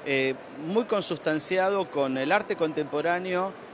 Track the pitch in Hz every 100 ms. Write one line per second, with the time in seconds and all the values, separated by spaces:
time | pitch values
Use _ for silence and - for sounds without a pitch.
0 | - 135 135 131 - - 160 208 240 208
1 | - 165 165 156 - 185 190 196 165 147
2 | 135 131 135 202 - 202 156 156 147 151
3 | 160 175 185 180 190 190 -